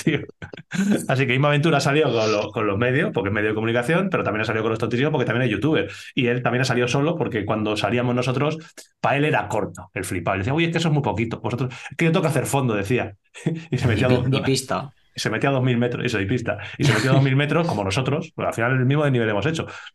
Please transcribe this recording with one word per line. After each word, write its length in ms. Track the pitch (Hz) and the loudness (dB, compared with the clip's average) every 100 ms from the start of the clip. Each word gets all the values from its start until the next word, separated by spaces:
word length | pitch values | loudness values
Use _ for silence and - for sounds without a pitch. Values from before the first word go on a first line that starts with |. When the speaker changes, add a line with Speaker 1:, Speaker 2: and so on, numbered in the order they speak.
Speaker 1:
tío. 160 | - 147 - - - - - 170 196 208 - | 0 0 -2 -14 -18 -18 -8 -2 0 0 2
Así 180 | 127 131 | 0 2
que 80 | 131 | 2
Inma 140 | 147 | 4
Ventura 300 | 147 165 143 | 4 4 2
salió 320 | 147 147 143 | 2 2 2
con 200 | 113 110 | 2 2
lo-, 200 | 104 104 | 0 -2
con 160 | 117 104 | -2 -2
los 100 | 98 | 0
medios, 340 | 123 131 131 | 2 2 0
porque 160 | 113 98 | -2 -2
es 40 | |
medio 160 | 107 107 | 0 0
de 60 | 107 | 0
comunicación, 540 | 110 120 120 170 196 | 0 0 2 0 0
pero 140 | 120 | 0
también 180 | 101 107 | 0 -2
ha 40 | 110 | -2
salido 180 | 110 | -2
con 80 | 110 | -2
los 80 | 110 | -2
tontísimos, 320 | 110 120 147 | -2 0 0
porque 140 | 147 117 | 0 0
también 240 | 113 127 | 0 0
es 20 | 98 | 0
youtuber. 340 | 139 135 - - - - | 0 0 -2 -8 -8 -2
Y 120 | 120 | 0
él 140 | 123 | 0
también 180 | 123 131 | 0 0
ha 40 | 131 | 2
salido 220 | 123 120 | 2 0
solo, 280 | 139 147 - | 0 0 -2
porque 300 | 113 107 98 | -2 -2 -2
cuando 300 | 110 107 104 | -2 -2 -2
salíamos 380 | 101 120 123 123 | 0 0 0 0
nosotros, 420 | 123 127 147 160 - - - _ | 0 0 -2 -4 -10 -20 -20 _
pa' 160 | 110 139 | 0 2
él 80 | 151 | 2
era 220 | 120 101 | 0 -2
corto 420 | 110 95 - 95 | -4 -4 -8 -12
el 120 | 104 92 | -10 -6
flipado. 300 | 92 85 95 | -4 -2 -2
Él 60 | |
decía, 120 | 98 | 0
"Uy, 120 | 147 165 | 0 0
es 60 | |
que 60 | 160 | 0
eso 100 | 165 | 0
es 40 | |
muy 100 | 147 | 0
poquito. 360 | 110 98 117 - | 0 -2 -4 -4
Vosotros, 340 | 113 120 131 - - | -4 -4 -4 -6 -14
es 60 | - | -2
que 80 | 165 | 2
yo 60 | |
tengo 100 | 180 | 2
que 60 | 160 | 2
hacer 160 | 143 110 | 0 0
fondo", 280 | 139 127 | 0 0
decía. 420 | 107 98 120 98 - _ - | 0 0 0 -2 -8 _ -8
<laughs> 260 | 160 160 - | -6 -6 -4
Y 60 | - | -2
se 100 | 131 | 0
metía 200 | 104 127 | 2 4
Speaker 2:
Y 20 | |
pi-, 60 | 127 | 2
Speaker 1:
dos, 120 | 131 | 2
Speaker 2:
y 40 | |
Speaker 1:
dos, 100 | 131 | 0
Speaker 2:
pista. 480 | 135 131 - 95 - - _ - | 0 -2 -2 -4 -6 -14 _ -6
Speaker 1:
se 140 | 120 | -4
metía 200 | 107 143 | 0 0
a 40 | |
dos 100 | 135 | 2
mil 140 | 127 120 | 2 2
metros, 280 | 120 113 - | 0 0 -2
eso, 140 | 107 | 0
y 40 | 98 | 0
pista. 320 | 123 - - - - | 0 -2 -6 -8 0
Y 60 | 143 | 2
se 80 | |
metió 180 | 110 131 | 4 4
a 20 | 135 | 4
dos 80 | |
mil 120 | 135 131 | 4 2
metros, 320 | 143 147 165 | 2 2 0
como 160 | 104 | 0
nosotros. 480 | 95 101 131 147 170 - | 0 0 0 -2 -4 -4
Pues 120 | 92 | -4
al 60 | |
final 180 | 104 117 | 0 0
el 120 | 131 127 | 2 2
mismo 180 | 147 | 2
de 80 | 143 | 2
nivel 180 | 127 113 | 2 2
hemos 160 | 101 139 | 0 0
hecho. 200 | 160 - - - | -2 -6 -12 -14